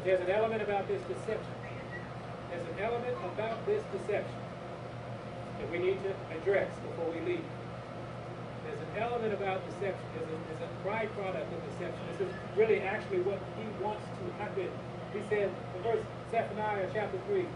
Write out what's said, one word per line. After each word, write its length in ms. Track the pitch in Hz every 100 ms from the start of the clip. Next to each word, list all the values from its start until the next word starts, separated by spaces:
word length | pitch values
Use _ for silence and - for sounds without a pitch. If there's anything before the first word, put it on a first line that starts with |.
There's 160 | 185 185
an 100 | 180
element 320 | 208 220 220
about 240 | 208 202 190
this 160 | 196
deception. 520 | - - - 220 - - - - - - - - - - -
There's 160 | 175 165
an 120 | 165
element 360 | 220 240 247 247 180
about 320 | - 220 220 -
this 160 | 214 -
deception 480 | 196 - 196 - - - - - - - - - - - - - -
that 120 | -
we 80 | 170
need 200 | 185 190
to 120 | 196 190 -
address 360 | 160 185 196 - - -
before 240 | - 165
we 80 | 165
leave. 240 | - 359 - - - - - - - - - - - -
There's 160 | - 147
an 220 | 165 208
element 320 | 233 240 220
about 320 | 196 196 190 180
deception. 400 | - 196 175 -
There's 160 | - 160
a, 80 | 160 -
there's 160 | 156
a 60 | 170 - 185
byproduct 640 | 220 214 - 190 170 160
of 100 | 170 160
deception. 280 | - 175 165 -
This 160 | - 185
is 60 | - - -
really 240 | 220 196
actually 400 | 190 202 - 190
what 180 | 185 196 - -
he 80 | - -
wants 220 | 403 427 -
to 360 | - - -
happen. 280 | 415 - - - - - -
He 80 | 208 202
said 220 | 208 196 175 - 180
in 60 |
verse, 220 | 220 220 - - -
Zephaniah 580 | 226 190 202 214 202 180
chapter 240 | 214 202 185 196
three. 200 | 196 -